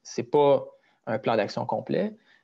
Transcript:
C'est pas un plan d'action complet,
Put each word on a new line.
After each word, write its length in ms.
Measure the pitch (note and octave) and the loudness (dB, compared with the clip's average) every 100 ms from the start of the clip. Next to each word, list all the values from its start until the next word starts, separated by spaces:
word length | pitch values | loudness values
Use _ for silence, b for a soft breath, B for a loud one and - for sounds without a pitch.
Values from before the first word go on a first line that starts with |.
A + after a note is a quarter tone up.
C'est 280 | - - A#2 | -12 -8 0
pas 360 | D3 C#3+ C3 C3 b b b - | 4 4 4 0 b b b -6
un 120 | A2 | -4
plan 180 | B2+ A2+ | 0 0
d'action 280 | G2+ - | 0 -4
complet, 500 | B2 - - - G#3 G#3+ B B | -6 -6 -2 -2 -2 -6 B B